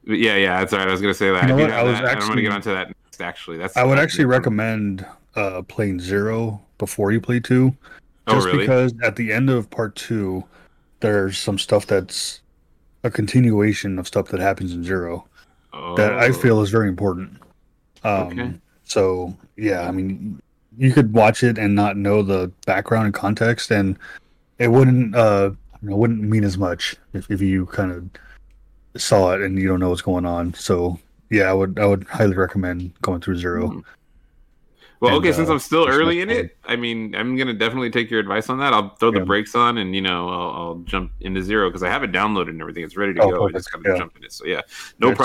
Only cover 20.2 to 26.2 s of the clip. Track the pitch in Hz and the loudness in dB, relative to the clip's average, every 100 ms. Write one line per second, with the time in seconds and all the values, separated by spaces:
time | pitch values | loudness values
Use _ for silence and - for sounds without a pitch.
20.2 | 107 - _ _ _ 117 131 127 120 113 | -10 -12 _ _ _ 0 4 4 4 6
21.2 | 107 - 123 107 104 101 104 101 98 104 | 4 4 0 2 2 2 2 0 2 2
22.2 | 98 95 92 - - 95 101 113 107 98 | 2 0 -2 -6 -2 -2 0 0 0 -2
23.2 | 101 110 113 117 - 107 95 87 - - | -4 0 0 0 0 0 0 -4 -10 -20
24.2 | _ _ _ _ 120 120 131 127 117 117 | _ _ _ _ 4 6 6 6 2 4
25.2 | 110 101 98 98 - - 104 98 117 113 | 4 4 2 -2 -18 -16 -6 0 0 0